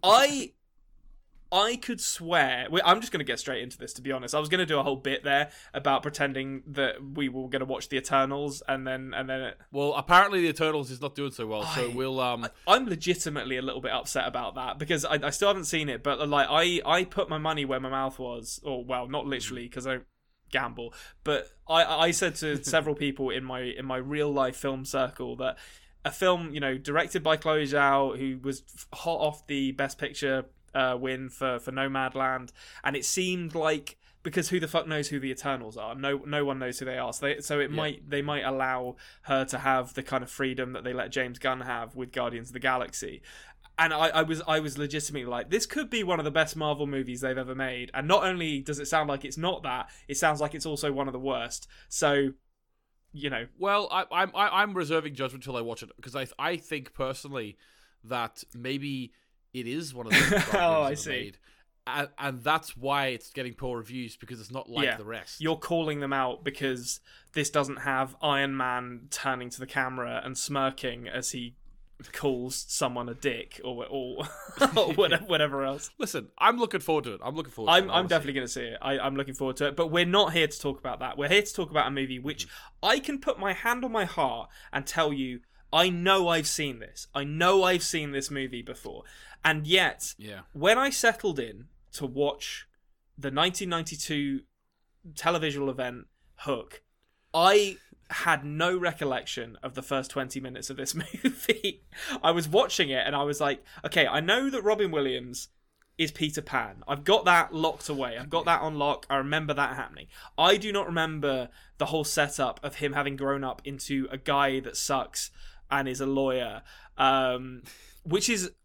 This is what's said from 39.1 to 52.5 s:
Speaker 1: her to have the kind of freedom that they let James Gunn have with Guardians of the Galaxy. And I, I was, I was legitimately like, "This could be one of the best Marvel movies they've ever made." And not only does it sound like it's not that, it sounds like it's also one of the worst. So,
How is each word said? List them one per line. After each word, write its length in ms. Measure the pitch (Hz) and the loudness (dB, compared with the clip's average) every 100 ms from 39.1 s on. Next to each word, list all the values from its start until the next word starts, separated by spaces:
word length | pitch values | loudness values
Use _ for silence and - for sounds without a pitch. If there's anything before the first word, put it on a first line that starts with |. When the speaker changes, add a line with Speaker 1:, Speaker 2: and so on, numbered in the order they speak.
| - | -18
Speaker 1:
her 220 | - 135 135 | 0 0 2
to 140 | 127 | -2
have 340 | 135 131 127 | 2 2 0
the 80 | - | -8
kind 220 | 131 131 | -4 -4
of 80 | 123 | -4
freedom 420 | - 135 127 127 | -4 -4 -2 -6
that 100 | 127 | -6
they 80 | 123 | -6
let 180 | 127 95 | -6 -4
James 260 | 135 127 120 | -2 -4 -2
Gunn 240 | 135 127 | -2 -2
have 340 | 127 120 117 131 | -4 -6 -6 -10
with 160 | 127 | -6
Guardians 380 | 131 120 120 123 | -2 -2 -4 -10
of 40 | |
the 60 | 127 | -2
Galaxy. 640 | 131 127 - - 98 76 - - - - - - | 0 0 -2 -6 -10 -12 -18 -20 -20 -20 -10 2
And 160 | 160 | 2
I, 140 | 156 160 | 4 4
I 140 | 156 | 4
was, 180 | 160 160 170 | 2 0 2
I 120 | 156 | 0
was 180 | 151 135 | 0 -4
legitimately 500 | 143 151 147 147 120 | -4 -4 -4 -8 -6
like, 220 | 120 131 | -6 0
"This 140 | 196 - | -2 0
could 240 | 285 302 | -4 -2
be 120 | 233 | -2
one 140 | 180 170 | 0 0
of 60 | 147 | 2
the 60 | |
best 240 | 147 156 160 | 2 2 0
Marvel 320 | 151 143 143 | -2 0 -2
movies 340 | 139 127 123 | -4 -4 -4
they've 160 | 131 131 | -4 -2
ever 160 | 127 | -4
made." 380 | 131 131 123 123 | -4 -4 -4 -6
And 140 | 131 147 | -4 4
not 160 | 196 | 4
only 360 | 185 180 165 139 | 4 0 -2 -4
does 180 | 135 143 | -4 -6
it 80 | 143 | 0
sound 200 | 160 147 | 2 2
like 140 | 139 143 | -4 -6
it's 120 | 143 | -4
not 240 | 170 180 | -2 -2
that, 260 | 147 123 - - - | -4 -6 -8 -14 -8
it 100 | 139 | 2
sounds 240 | 160 147 | 2 2
like 140 | 147 151 | -2 -4
it's 100 | 160 | -6
also 260 | 147 151 | -2 -2
one 160 | 135 135 | -2 -4
of 60 | |
the 60 | 127 | -4
worst. 480 | 131 123 117 - - - - | -2 -2 -4 -10 -14 -20 -10
So, 400 | - 151 143 139 135 _ | 0 4 4 2 -2 _